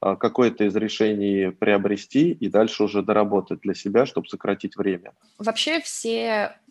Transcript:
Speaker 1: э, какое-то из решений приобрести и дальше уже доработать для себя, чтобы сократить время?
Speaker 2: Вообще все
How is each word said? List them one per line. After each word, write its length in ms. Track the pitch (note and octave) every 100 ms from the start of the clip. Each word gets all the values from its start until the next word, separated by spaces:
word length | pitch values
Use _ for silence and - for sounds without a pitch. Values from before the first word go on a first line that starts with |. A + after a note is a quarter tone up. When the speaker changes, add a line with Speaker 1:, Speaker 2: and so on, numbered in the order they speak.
Speaker 1:
э, 140 | G2 F#2+
какое-то 480 | A#2 A#2 A#2+ A#2
из 120 | G#2 G#2
решений 760 | G#2+ - A2 G#2 G2+ G2 F#2
приобрести 800 | F#2 G2+ G2+ G2 G2+ - C#3 E3+
и 160 | - G2
дальше 340 | G2+ A2 -
уже 180 | G#2 G2+
доработать 560 | F#2+ G#2+ G#2 G2+ F#2 E2+
для 120 | G2 F2+
себя, 300 | G#2 A2 C#3
чтобы 240 | - -
сократить 480 | G2 G2+ G2 G2+ -
время? 340 | G2 F2+ G2 _ _ _
Speaker 2:
Вообще 420 | G#3 A3 - D#4+
все 720 | - - A3+ A3+ A3+ G#3+ G3+ - _